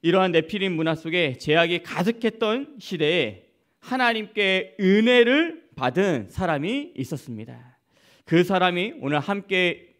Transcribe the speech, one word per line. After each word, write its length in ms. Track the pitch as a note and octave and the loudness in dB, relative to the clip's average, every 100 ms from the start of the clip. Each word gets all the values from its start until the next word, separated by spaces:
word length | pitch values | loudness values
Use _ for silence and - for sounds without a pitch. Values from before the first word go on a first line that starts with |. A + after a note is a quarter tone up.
이러한 300 | E3 F#3+ F#3+ | 2 2 4
네피림 440 | E3 E3 G#3+ F#3+ E3 | 2 0 -4 -4 -2
문화 180 | D#3+ | -2
속에 400 | D#3 E3 F3 D#3 B2+ | -4 -4 -2 -2 -4
죄악이 440 | - D#3 E3+ F3 | 0 2 2 -2
가득했던 920 | F3 - F#3 A#3 A3+ A3 A3 A#3 C#4+ C4 | -4 -2 -2 -2 -4 -2 -2 -2 -6 -16
시대에 680 | - F3+ F#3+ F3+ A#2 F#2+ _ _ _ _ | -12 -2 0 0 -2 -6 _ _ _ _
하나님께 960 | - B3+ B3 A3+ G#3 G#3 G3 F#3 F#3 - | -6 0 0 0 -6 -2 0 0 -2 0
은혜를 920 | F#3+ G3+ A3+ B3 A#3+ C#4 E4+ E4 _ - | 4 4 6 6 6 4 0 -6 _ -4
받은 520 | B2+ B2+ G3 C#3 G2 | -2 0 0 0 -4
사람이 640 | - F3+ D3+ D#3+ C4+ C#4+ - | -6 -2 -2 -2 -6 -8 -10
있었습니다. 800 | C3 C#3+ - A2 A#2 A#2+ B2 _ _ _ _ _ - | -8 -8 -10 -14 -14 -18 -20 _ _ _ _ _ 0
그 160 | E3 | 0
사람이 520 | F3+ F#3 F3+ F3 G3+ E4 | 2 2 0 0 -4 -6
오늘 200 | C#3 D3 | -4 -4
함께 760 | C#3 G3+ G3 F#3 F3+ D#3+ - | -2 -6 -2 0 0 -2 -14